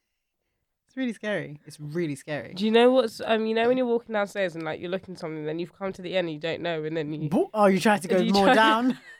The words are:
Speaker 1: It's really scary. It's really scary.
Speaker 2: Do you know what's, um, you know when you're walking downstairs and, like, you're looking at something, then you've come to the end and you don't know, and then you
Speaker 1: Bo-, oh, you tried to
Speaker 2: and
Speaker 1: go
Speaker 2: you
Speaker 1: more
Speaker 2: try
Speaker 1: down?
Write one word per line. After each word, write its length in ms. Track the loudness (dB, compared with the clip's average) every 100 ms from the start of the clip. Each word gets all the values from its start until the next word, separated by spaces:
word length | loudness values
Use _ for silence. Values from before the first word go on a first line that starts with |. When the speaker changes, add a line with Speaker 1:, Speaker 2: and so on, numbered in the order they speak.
| _ _ _ _ _ _ _ _ _
Speaker 1:
It's 120 | -8
really 160 | -6
scary. 480 | -6 -6 -6 -6 -12 -18
It's 140 | -16
really 360 | -8 -4 -4 -6
scary. 380 | -8 -8 -8 -4
Speaker 2:
Do 100 | 2
you 60 |
know 200 | 6 6
what's, 300 | 6 2 -2
um, 220 | -2 0 0
you 80 | 0
know 140 | 2
when 80 | 2
you're 80 | 2
walking 260 | -2 -2
downstairs 420 | -4 -4 -2 -4
and, 120 | -4 -8
like, 160 | -8
you're 80 | -6
looking 240 | -8 -8
at 60 | -12
something, 240 | -10 -8 -6
then 140 | -6
you've 120 | -8 -8
come 140 | -10
to 80 | -8
the 160 | -6 -4
end 100 | -2
and 60 |
you 80 | -4
don't 200 | -6 -4
know, 220 | -4 -4
and 140 | -4 -6
then 160 | -6
you 160 | -6 -2
Speaker 1:
Bo-, 200 | 0 0
oh, 140 | 2 2
you 120 | 4
tried 220 | 2 0
to 80 | 2
Speaker 2:
and 80 | 0
Speaker 1:
go 60 | 2
Speaker 2:
you 80 |
Speaker 1:
more 140 | 4 6
Speaker 2:
try 60 | 6
Speaker 1:
down? 420 | 6 4 2 -2 -8 -20